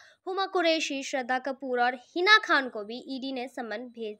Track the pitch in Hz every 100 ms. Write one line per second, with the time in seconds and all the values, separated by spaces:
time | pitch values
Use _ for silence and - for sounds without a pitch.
0 | - _ - 381 381 370 339 320 - 277
1 | 269 277 240 254 262 269 277 247 240 254
2 | - 330 359 427 440 311 262 220 208 240
3 | - 269 269 262 254 262 233 214 247 233
4 | 220 214